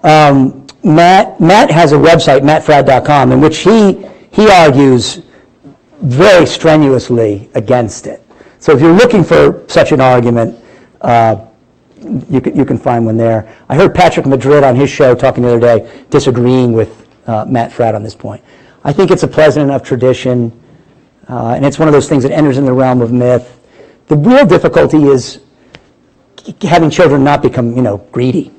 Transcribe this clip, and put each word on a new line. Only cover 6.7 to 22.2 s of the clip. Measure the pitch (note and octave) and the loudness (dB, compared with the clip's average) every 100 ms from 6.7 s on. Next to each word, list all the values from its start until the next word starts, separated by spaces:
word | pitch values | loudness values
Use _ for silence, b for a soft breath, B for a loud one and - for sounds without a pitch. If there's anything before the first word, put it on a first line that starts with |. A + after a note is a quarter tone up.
| D#3 C#3+ B2+ - A#2+ A2 G#2 A2+ | 2 2 -2 -2 -2 -2 -4 -8
against | - G#2 B2+ A2+ - - | -10 -2 -2 -2 -10 -16
it. | - _ b b b | -18 _ b b b
So | - | 0
if | C#3 | 2
you're | E3 | 4
looking | F3+ B3 A3 | 4 2 0
for | D#3 E3 D3 F3+ - | 0 2 0 -2 -4
such | - - | -2 0
an | C#3+ | 0
argument, | C3 B2+ A#2+ A#2+ A2 - b b b b | 2 2 0 -2 -4 -8 b b b b
uh, | B2 A#2 A2+ G#2+ - _ _ _ _ _ - E3 - | -2 0 0 -2 -8 _ _ _ _ _ -12 -12 -4
you | C3 | -4
can, | - | -4
you | - C3 | -4 -4
can | A#2+ | -4
find | C#3 A#2+ A2+ | -4 -2 -2
one | A2+ | -2
there. | A2+ A2 - B B | -2 -2 -6 B B
I | C3+ | 0
heard | F#3+ - | 0 2
Patrick | E3+ - C#3+ | 0 0 -2
Madrid | C3+ A#2+ D3 C#3 | -2 2 2 2
on | B2 | 0
his | C#3 | -2
show | - C#3 A#2+ | 0 0 2
talking | C3+ B2 | -2 -2
the | B2 A#2+ | -2 0
other | |
day, | A#2+ A#2 B B B | 2 0 B B B
disagreeing | C#3+ C#3 A#2+ B2 C3 B2 | -2 -2 -2 0 0 0
with, | A2+ G#2+ - _ _ - | -2 -4 -10 _ _ -8
uh, | A2 - | -6 -4
Matt | B2 A2+ | -4 -6
Fradd | - A#2 G#2+ | -4 -4 -4
on | |
this | G#2+ | -10
point. | - G#2+ G#2 b b b b | -14 -16 -18 b b b b
I | - | -6
think | D3 F#3+ | -2 0
it's | F#3 | 0
a | C3+ | -2
pleasant | - D#3 D3+ | 0 0 2
enough | C#3 C#3 | -2 -4
tradition, | - B2+ B2+ B2 C3 B2 A#2 - b b b b b _ - | -6 -4 -2 -2 -4 -4 -4 -10 b b b b b _ -14
uh, | B2 A#2 B2+ | -10 -6 -4
and | C#3 | -4
it's | C#3+ | -2
one | D#3+ | 0
of | |
those | D3 - | 0 0
things | D3 | -2